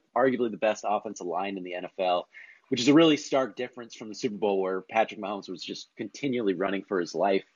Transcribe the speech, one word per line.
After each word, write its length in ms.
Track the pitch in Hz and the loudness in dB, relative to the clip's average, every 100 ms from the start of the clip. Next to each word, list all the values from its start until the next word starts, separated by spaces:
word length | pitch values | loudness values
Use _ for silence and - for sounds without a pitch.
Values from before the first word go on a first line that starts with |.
| _ | _
arguably 360 | 117 135 117 117 | 2 2 2 -2
the 60 | 98 | 0
best 260 | 110 104 107 | 0 0 0
offensive 400 | 104 107 101 90 | -2 -2 -8 -6
line 300 | 85 98 98 | -4 -4 -6
in 80 | |
the 100 | 90 | -8
N 100 | 87 | -8
F 80 | 90 - | -8 -2
L, 280 | 92 90 - - - - _ | 0 0 -2 -12 -20 -20 _
which 100 | 135 | 2
is 80 | 123 | 6
a 60 | |
really 240 | 147 165 147 | 8 8 4
stark 380 | - 139 127 98 | 2 0 0 -4
difference 380 | 123 - 113 | -10 -10 -16
from 140 | - 110 | -14 -12
the 60 | |
Super 220 | 101 127 101 | -6 -4 0
Bowl 220 | 104 98 | 0 2
where 220 | 92 95 | 0 -2
Patrick 400 | - 113 107 104 | -2 0 0 -2
Mahomes 300 | 98 101 95 | -6 -6 -8
was 120 | 90 | -10
just 280 | - - - - | -10 -12 -12 -12
continually 560 | 110 - 139 123 101 | -12 -6 -4 0 0
running 280 | 85 95 98 | 0 0 -2
for 160 | - 98 | -2 -2
his 160 | 85 | -2
life 300 | 80 98 98 - | 0 2 2 -2